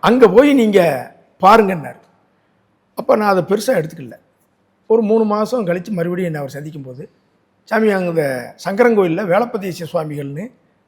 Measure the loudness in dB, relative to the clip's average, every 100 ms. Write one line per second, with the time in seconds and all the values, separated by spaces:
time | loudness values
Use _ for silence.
0 | 0 4 6 6 6 4 4 4 4 0
1 | -6 -16 _ _ 4 6 4 -2 -8 -16
2 | _ _ _ _ _ _ _ _ _ -8
3 | 0 2 2 0 0 -2 -2 -2 -4 -8
4 | -18 -20 _ _ _ _ _ _ 0 0
5 | 2 0 0 -2 -2 -4 -4 -4 -6 -6
6 | -4 -4 -6 -6 -8 -12 -14 -14 -16 -16
7 | -20 _ _ _ _ _ _ 0 0 0
8 | -2 -2 -2 -4 -10 -12 -6 0 2 4
9 | 2 0 0 0 0 -4 -8 -10 -8 -6
10 | -6 -8 -10 -12 -14 -16 _ _